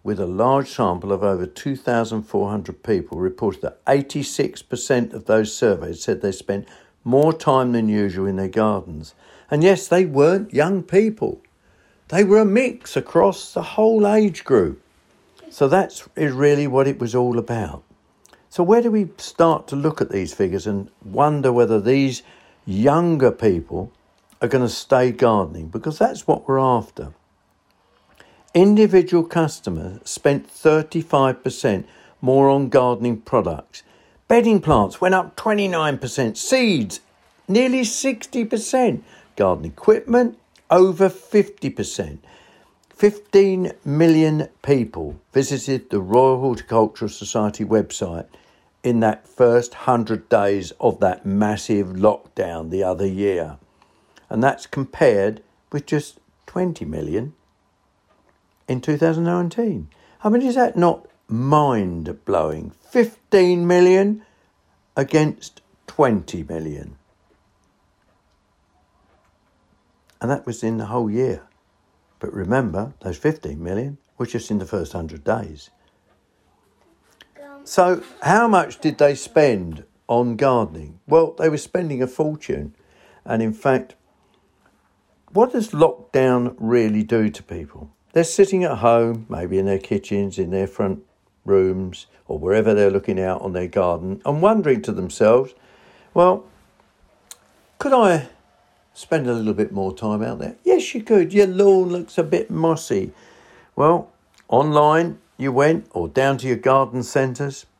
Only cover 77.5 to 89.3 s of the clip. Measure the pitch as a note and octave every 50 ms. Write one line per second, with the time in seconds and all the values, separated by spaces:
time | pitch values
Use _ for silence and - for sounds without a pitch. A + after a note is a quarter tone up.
77.5 | C#4+ C#4+ C#4+ - - - F3+ F3+ F3+ - - - - - - D3 F3+ G#3+ A#3 A#3
78.5 | G#3 F3+ D#3 - - - - D#3 C#3+ - D3 C#3+ C#3+ C3+ - - - D#3+ D3+ C#3
79.5 | A#2 G2 F2+ E2 D#2+ D2+ - _ _ _ _ - A#2 A#2+ B2 B2 A#2 G#2+ C#3 C3+
80.5 | B2+ A#2+ A2 D#2+ D#2+ E2 D#2 D2 D#2+ - _ - D3+ D#3+ E3 D#3 D#3+ - - D#3+
81.5 | D3+ D3 - - - F3+ F3+ D#3+ C#3+ B2 B2+ B2+ B2+ - - D3+ D3+ D3+ - -
82.5 | C3+ C#3 D2 D2 - _ _ _ _ _ _ _ _ _ - - A2+ A2 A2+ A2
83.5 | G#2+ - - C#3+ C3 B2+ B2+ - - _ _ _ _ _ _ _ _ _ _ _
84.5 | _ _ _ _ _ _ _ _ _ _ _ _ _ _ _ _ - F#3+ A#3 B3+
85.5 | - B3+ G#3+ - - D3 E3 D3+ - - - _ - C3+ C3 C3 B2+ B2 A#2+ B2
86.5 | B2 - A2 A2 A#2+ A#2+ A#2 A2 G#2+ G#2+ G#2+ G#2+ A#2+ A2+ A2 G#2 - - - -
87.5 | F2 E2+ D#2 - - D#2+ D#2 C#2+ _ _ _ _ - D#3+ E3 D#3+ - - G3 F#3+
88.5 | G3 F#3 F3+ D#3+ C3 A2 A#2 A#2+ A#2 A#2 A#2 A#2 A#2 A2+ A2 -